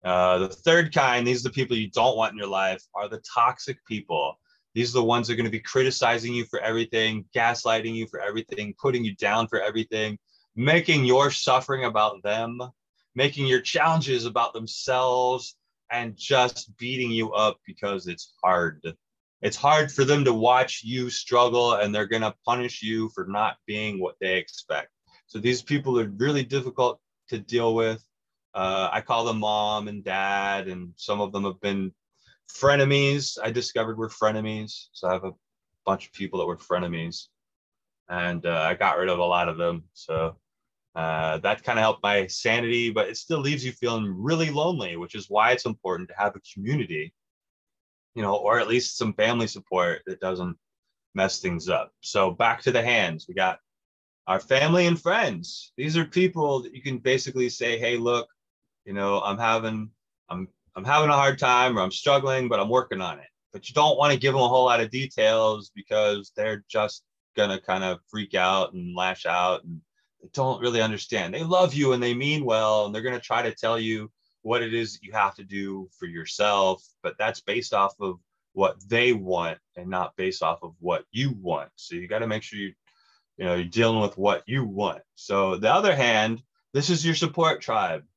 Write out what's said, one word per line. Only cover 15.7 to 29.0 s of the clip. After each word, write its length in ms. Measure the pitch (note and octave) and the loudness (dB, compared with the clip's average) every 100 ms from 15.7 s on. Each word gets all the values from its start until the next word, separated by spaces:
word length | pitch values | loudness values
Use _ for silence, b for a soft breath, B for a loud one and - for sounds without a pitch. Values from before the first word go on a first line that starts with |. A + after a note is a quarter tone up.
| _ _ | _ _
and 240 | A#2+ A2+ A2 | -6 -6 -10
just 600 | - C3+ B2 - - G2 | 0 2 2 0 -16 -12
beating 340 | A#2+ C3 B2 | -8 -4 -2
you 220 | A2+ A2 | 0 0
up 260 | G2+ G#2+ - - | 2 2 0 -14
because 420 | F2+ G2+ G2 F2+ | -8 -4 -4 -6
it's 260 | E2+ - _ | -12 -14 _
hard. 380 | F2+ F2+ E2+ D2+ E2 E2 _ _ _ _ | 2 2 0 -4 -12 -12 _ _ _ _
It's 120 | G#2 - | -4 2
hard 360 | C#3+ D#3 D3 | 4 4 2
for 120 | C#3 | 2
them 220 | C3 D3 C3+ | 4 4 4
to 80 | |
watch 480 | A2+ A#2 B2+ B2+ - | 4 4 4 4 -2
you 280 | A2 B2+ B2 | -6 -4 -4
struggle, 640 | - - A#2+ B2 A#2+ A#2+ | -6 0 4 4 4 2
and 200 | G#2+ G#2 | 2 2
they're 140 | G#2+ G2+ | 0 0
gonna 260 | A2+ A2 - | 0 -2 -4
punish 380 | - B2 B2 - | -4 -2 -2 -6
you 280 | A2 A2+ A2 | -6 -4 -4
for 180 | G#2+ F#2 | -6 -6
not 300 | G2+ G#2+ - - | -2 -2 -4 -10
being 320 | G#2 G#2+ G2 | -6 -6 -4
what 160 | F2+ - | -6 -4
they 160 | F#2+ F#2 | -2 -2
expect. 540 | - - - D2+ - _ _ b _ | -2 -16 -8 -8 -8 _ _ b _
So 100 | A2 | -4
these 240 | A2+ B2 | -2 -2
people 380 | - C#3+ C#3 B2 | -2 -2 0 0
are 100 | G#2+ | 0
really 340 | G2 C3+ D3 | -2 -2 0
difficult 560 | A#2+ C#3 B2+ B2 B2 - _ _ _ | -2 -4 -6 0 0 0 _ _ _
to 80 | A2 | -10
deal 380 | G2+ A#2+ A#2 A2+ | -2 0 2 2
with. 280 | A2+ A2 _ _ _ _ _ G2+ | 0 -2 _ _ _ _ _ -4
Uh, 340 | F#2+ F#2+ F#2+ | -2 0 0
I 100 | A2 | -2